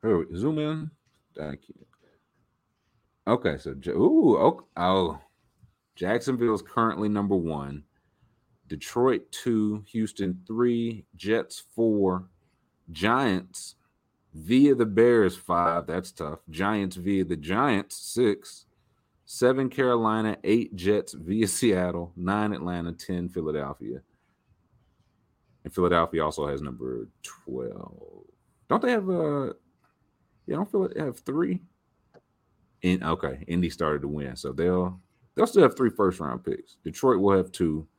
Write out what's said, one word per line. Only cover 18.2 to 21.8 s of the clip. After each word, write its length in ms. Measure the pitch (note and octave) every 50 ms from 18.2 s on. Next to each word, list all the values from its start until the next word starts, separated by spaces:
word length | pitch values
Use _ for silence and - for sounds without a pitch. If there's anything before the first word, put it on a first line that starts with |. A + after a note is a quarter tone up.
| B2 A2 G2+ - - - - - _ _ _ _ _ _ _ _ _ _ _ _ _
seven 440 | _ - - B2 B2 C3 C3 C3+ B2+
Carolina, 680 | - - C3+ B2+ B2 A#2 A2+ A2 A2 A2 A2 A2 G2+ - -
eight 320 | - G#2+ A#2+ A#2 - G#2
Jets 380 | F#2 F2 G2 G#2 G#2 - - -
via 340 | - - E2+ G2 A2 A2+ F#2+
Seattle, 680 | - - - A#2 G2 F2+